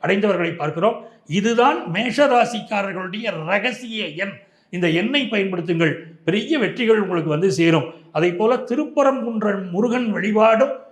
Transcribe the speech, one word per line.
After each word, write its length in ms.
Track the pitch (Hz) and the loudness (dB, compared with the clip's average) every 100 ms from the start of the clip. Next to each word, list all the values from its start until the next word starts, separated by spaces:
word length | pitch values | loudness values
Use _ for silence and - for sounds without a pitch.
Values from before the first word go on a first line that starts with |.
அடைந்தவர்களை 540 | 156 202 208 180 170 - | 2 2 2 0 0 -2
பார்க்கிறோம். 500 | 151 156 202 240 - - _ | -6 0 0 0 -10 -20 _
இதுதான் 680 | 160 208 233 254 330 311 | -2 0 4 4 2 -2
மேஷ 340 | 170 247 214 285 | -4 -2 2 4
ராசிக்காரர்களுடைய 1200 | 240 233 220 - 208 196 185 185 202 226 170 156 | 4 2 -2 -6 -4 -4 -6 -8 -6 -6 -6 -2
ரகசிய 600 | 202 220 233 240 220 185 | -2 -2 -6 -10 -8 -8
எண். 260 | 151 202 - _ _ _ | -6 -8 -10 _ _ _
இந்த 200 | - 175 | -2 0
எண்ணை 380 | 160 214 285 240 | 2 0 -2 -2
பயன்படுத்துங்கள், 640 | 214 196 180 165 170 165 - - - - | -2 -2 -4 -2 0 0 0 -10 -10 -2
பெரிய 340 | 196 240 311 | -2 0 0
வெற்றிகள் 400 | 202 - 233 220 | 0 -2 2 2
உங்களுக்கு 300 | 190 180 156 | 2 -2 0
வந்து 220 | 151 190 | 0 0
சேரும். 420 | 147 165 160 131 - - | 2 4 4 0 -10 -8
அதே 220 | 156 175 | 0 0
போல 220 | 175 220 254 | 2 0 0
திருப்பரங்குன்றம் 1120 | 240 240 302 - 269 262 226 226 214 196 185 | -2 -4 -2 2 2 2 -2 -2 -2 -2 -4
முருகன் 420 | 175 233 247 233 | -2 0 0 -2
வழிபாடும் 600 | 190 190 214 220 220 277 - - | -2 0 4 4 6 2 0 -12